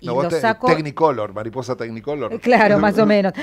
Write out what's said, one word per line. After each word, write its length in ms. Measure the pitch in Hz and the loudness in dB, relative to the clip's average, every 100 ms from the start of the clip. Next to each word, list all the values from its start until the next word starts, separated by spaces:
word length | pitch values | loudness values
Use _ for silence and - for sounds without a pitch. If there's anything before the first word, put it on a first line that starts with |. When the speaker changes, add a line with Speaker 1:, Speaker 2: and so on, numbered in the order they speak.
Speaker 1:
y 60 | - | -4
Speaker 2:
No, 80 | |
vos 100 | 123 | -2
Speaker 1:
lo 60 | 170 | -2
Speaker 2:
te-, 100 | 165 | 0
Speaker 1:
saco 260 | 190 220 247 | -2 0 0
Speaker 2:
Technicolor, 680 | 156 151 - 160 123 104 | 0 0 0 2 2 -4
mariposa 440 | 98 110 127 120 123 | -6 -8 -8 -6 -6
Technicolor. 560 | 117 113 110 147 113 | -6 -8 -8 -6 -6
Speaker 1:
Eh, 80 | 226 | -4
claro, 380 | - 233 214 202 | 2 4 4 4
más 180 | 208 202 | 2 2
o 80 | 214 | 4
Speaker 2:
<laughs> 0 | |
Speaker 1:
menos. 260 | 208 190 208 | 4 2 -4